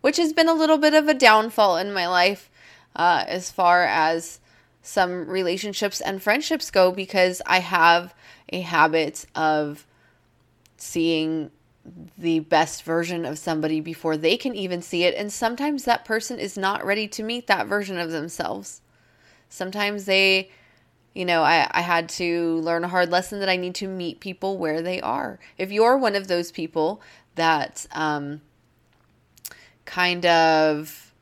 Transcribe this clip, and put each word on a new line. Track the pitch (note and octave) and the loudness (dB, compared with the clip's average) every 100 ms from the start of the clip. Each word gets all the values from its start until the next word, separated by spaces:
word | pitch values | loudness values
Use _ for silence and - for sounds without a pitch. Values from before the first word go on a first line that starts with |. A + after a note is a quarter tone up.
| C4 | 2
which | D#4 | 2
has | E4 | 0
been | D#4+ E4 | 2 2
a | |
little | D#4+ D#4 D#4 | 4 4 2
bit | D4+ | 4
of | D#4 D4+ | 4 4
a | C4+ | 6
downfall | B3 G#3+ A3 A3+ G#3 E3+ | 6 6 4 2 2 2
in | G3+ | -2
my | G3 F3 | -2 0
life, | F3+ F3+ G3+ - _ - - _ - | 4 4 0 -12 _ -20 -20 _ 0
uh, | F3 D#3+ - | 2 2 0
as | F#3 F3+ | -6 -8
far | - F3 F3 D#3 | 0 4 6 4
as | C3 D#3+ E3 E3 - _ _ _ _ | 2 2 0 -6 -18 _ _ _ _
some | - - F3+ F3+ E3 | -6 -2 0 -2 -6
relationships | F#3 F3+ F#3+ G#3 G3 G3+ - | -2 -2 -2 -6 -4 -4 -4
and | - F#3+ | -6 -4
friendships | G#3 B3 - D#4+ - | -2 -2 -2 -6 0
go, | G3 F#3 | 4 4
because | F#3 F#3+ F#3 F#3 F3+ - | 2 -4 2 2 0 0
I | F3+ | 0
have | E3+ F3+ E3 E3+ F3+ _ - - - | 2 4 6 6 0 _ -20 -20 -10
a | F3+ | -8
habit | E3+ E3 D#3 D#3+ D#3 - - | -2 2 4 4 0 -6 -12
of | - D#3 D#3 D3 D3+ _ _ _ _ _ _ _ _ _ _ | -2 0 0 -2 -8 _ _ _ _ _ _ _ _ _ _
seeing | - E3+ E3 D#3+ D#3+ D#3+ D3 _ _ _ - F3 D#3 - | -8 -2 0 0 -2 -4 -6 _ _ _ -20 -20 -20 -6
the | E3+ D#3+ | -2 -2
best | D#3 D#3 D#3+ - | 2 2 2 -4
version | - E3 E3+ F3 C#3+ | -4 -4 -2 -6 -6
of | D3+ | -8
somebody | F3 D#3+ D#3 D#3 | -4 -4 -2 -4
before | D#3+ D#3+ D#3+ D#3 | -6 -6 -4 0
they | D#3+ A#3 | 0 0
can | C4+ | -4
even | G#3+ F#3+ F3 | -6 -6 -6
see | E3+ F3 F3 | -6 0 0
it. | - | 0
And | G#3 | -8
sometimes | - A3+ A#3+ C#4+ C#4+ A#3+ | -4 -4 -2 -4 -4 -2
that | A#3 - | -2 0
person | A3+ - A#3+ | -4 -4 -8
is | G3 G3 | -8 -4
not | F#3+ G3+ F#3+ | -2 -2 -2
ready | G#3 G#3 | -2 -2
to | - | -8
meet | G#3+ A#3+ A#3+ | -8 -8 0
that | F#3+ G#2+ | 0 2
version | G#3 G3 F3+ | -2 -2 -6
of | E3+ | -4
themselves. | D#3+ E3 - - - G3 - _ _ _ _ _ _ _ | -6 -8 -6 -6 -6 -12 -20 _ _ _ _ _ _ _
Sometimes | - F#3+ G3+ G3+ G#3 G3 | -10 -8 -4 -4 -4 0
they, | F#3+ F#3+ F#3+ F#3+ _ _ _ _ _ _ - | 4 4 2 -2 _ _ _ _ _ _ -6
you | F3+ | 0
know, | E3+ | 2
I, | D3+ E3 - | 4 4 2
I | - | -2
had | F3 E3+ E3 | 0 -2 -2
to | - F3 E3+ E3+ E3 | -6 -4 -2 -2 -2
learn | E3 E3+ | -2 -2
a | F3 | 0
hard | F3+ F3 | 0 2
lesson | F3 F#3 G3+ | 0 -2 -6
that | G3 | -2
I | F#3 | -2
need | F3+ | -4
to | F#3 F#3+ | -8 -8
meet | F#3+ F3 - | -8 -8 -10
people | G3 F3+ G3 F#3+ | -14 -8 -6 -4
where | E3 D#3 | -4 -4
they | E3+ F3+ | -4 -6
are. | - B2 - - - - | -4 -6 -6 -10 -20 -10
If | F#3+ | -4
you're | G#3 A#3 C4+ | 2 4 4
one | A#3 G3+ | 2 -2
of | F#3+ | -2
those | F3 E3+ | -2 -2
people | - E3 E3 D#3+ G#3 - - _ | -8 -6 -2 -2 -4 -14 -20 _
that, | - D#3+ D#3 C3 - - | 0 2 2 -2 -8 -12
um, | - D#3 D3 C#3+ D3 _ _ _ _ _ _ _ _ _ _ - - - _ - | -4 -4 -4 -6 -12 _ _ _ _ _ _ _ _ _ _ -20 -20 -20 _ -10
kind | - F3+ F3 F3 | 0 0 2 4
of | E3 D#3+ D#3 D#3 D3+ D#3 - - _ | 6 6 6 4 0 -6 -16 -20 _